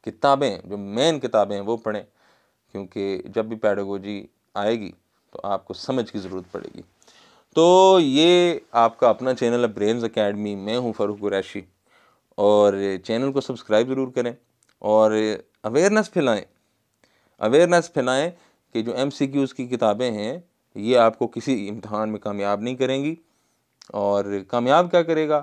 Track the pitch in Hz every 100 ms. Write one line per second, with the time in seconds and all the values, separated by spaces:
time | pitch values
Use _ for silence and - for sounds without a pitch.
0 | - - 143 139 139 98 - 101 98 107
1 | 151 156 131 110 101 101 101 117 113 107
2 | - _ _ _ _ _ _ 98 95 -
3 | 98 95 - 104 110 110 107 101 98 98
4 | 98 101 - _ _ 101 104 117 98 -
5 | _ _ _ - 101 98 _ 92 - 131
6 | 110 107 92 92 90 - - - - _
7 | _ _ _ _ _ - 170 185 190 190
8 | 151 135 165 180 175 156 _ 117 117 -
9 | 123 110 127 123 120 120 117 104 104 120
10 | 113 110 104 104 104 98 101 120 123 107
11 | 104 104 101 98 92 101 90 _ _ _
12 | _ _ _ - 101 104 104 98 98 95
13 | - 113 135 135 - 120 - 107 127 131
14 | 131 127 120 120 _ _ _ _ 101 107
15 | 110 107 107 104 - _ 107 127 190 214
16 | 208 180 135 107 - _ _ _ _ _
17 | _ _ _ _ 107 139 175 175 170 -
18 | 127 131 160 175 _ _ _ 117 113 113
19 | 139 - 139 139 135 - 123 123 113 104
20 | 127 107 107 160 _ _ _ - 104 123
21 | 113 110 120 - 123 123 101 110 104 104
22 | 110 107 107 101 101 101 117 127 131 135
23 | 143 165 _ _ _ _ _ _ - 101
24 | 101 101 98 101 92 120 123 151 175 175
25 | 165 160 151 151